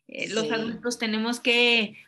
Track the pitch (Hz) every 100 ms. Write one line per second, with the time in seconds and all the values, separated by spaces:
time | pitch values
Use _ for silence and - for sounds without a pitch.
0 | - - - 214 226 226 226 220 240 240
1 | 220 220 226 233 254 240 240 233 202 -